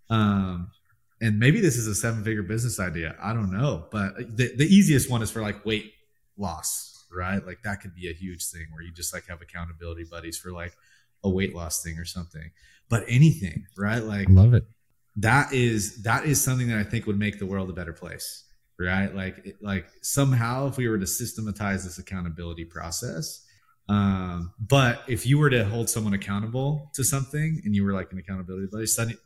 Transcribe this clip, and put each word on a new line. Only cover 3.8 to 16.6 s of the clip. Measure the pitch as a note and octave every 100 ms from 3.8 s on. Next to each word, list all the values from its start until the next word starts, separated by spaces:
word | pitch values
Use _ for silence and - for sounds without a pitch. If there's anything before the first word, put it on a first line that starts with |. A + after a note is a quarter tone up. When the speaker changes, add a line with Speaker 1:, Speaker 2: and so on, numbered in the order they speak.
| -
Speaker 1:
But | G#2+ F#2+ F#2+ F#2+ A2+
the, | A#2+ B2
the | D#3+
easiest | G3 D#3+ C3 B2
one | A#2+
is | G#2+
for, | A2+
like, | G#2 - A2
weight | G#2+ - _ _ _ _ G2+
loss, | F#2 D#2 - - - - _
right? | F2+ F2+ G2 F2+
Like, | F2
that | G#2 G2
could | F#2+ E2+
be | F2
a |
huge | E2 F#2 F2 -
thing | E2 D#2+
where | D#2+
you | F2
just, | E2 E2
like, | F2 -
have | E2+
accountability | E2+ F2 E2+ D#2+ E2+ E2
buddies | E2 E2+ E2 -
for, | F2+
like, | F2 F2 _ _ _ _ _
a | G2
weight | F#2 G2 E2+
loss | E2+ -
thing | E2+ D#2+
or | E2+
something. | F2+ E2 D#2 D#2+ _ - _ -
But | A2+ G#2+
anything, | B2 D#3+ - F2+ D#2 - F#2+
right? | G2+ A#2+
Like, | A2 G2+ F#2+
Speaker 2:
Love | F#2+ A#2
it. | A#2+ - _ _ _ _ G#2
Speaker 1:
that | A2 C#3 -
is, | C3 A#2+ G#2+ F#2+ A#2
that | G#2+ B2+ D3+
is | B2+
something | C3+ B2+